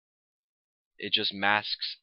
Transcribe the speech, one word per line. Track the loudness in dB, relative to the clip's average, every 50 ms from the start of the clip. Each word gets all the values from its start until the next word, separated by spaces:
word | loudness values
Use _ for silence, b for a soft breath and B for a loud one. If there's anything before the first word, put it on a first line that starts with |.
| _ _ _ _ _ _ _ _ _ _ _ _ _ _ _ _ _ _ _ -12
it | -4 -2 -2
just | 0 0 -2 -2
masks | 2 4 4 4 4 2 -2 -6 -8 -8 -10 -12 -14